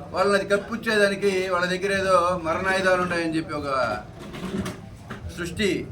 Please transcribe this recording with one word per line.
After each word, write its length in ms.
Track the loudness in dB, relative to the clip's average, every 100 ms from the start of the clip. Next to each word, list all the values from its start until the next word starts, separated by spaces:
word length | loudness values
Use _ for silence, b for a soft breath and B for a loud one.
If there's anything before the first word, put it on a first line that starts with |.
| -6
వాళ్ళని 220 | 0 2 2
అది 80 | 2
కప్పిపుచ్చేదానికి 800 | 0 0 -6 0 4 4 4 2 2 0
వాళ్ళ 120 | 0 0
దగ్గర 180 | 0 0 0
ఏదో 160 | 4 4 4 2 0
మరణాయుధాలు 540 | 0 2 2 4 4 2
ఉన్నాయని 300 | 0 0 -2
చెప్పి 160 | -2 -4
ఒక 80 | -2 0 0 -2 -8 -14 -14 -10 -6 -4 -6 -8 -14 -16 -14 -12 -10 -8
సృష్టి 340 | -6 -2 0 0 -4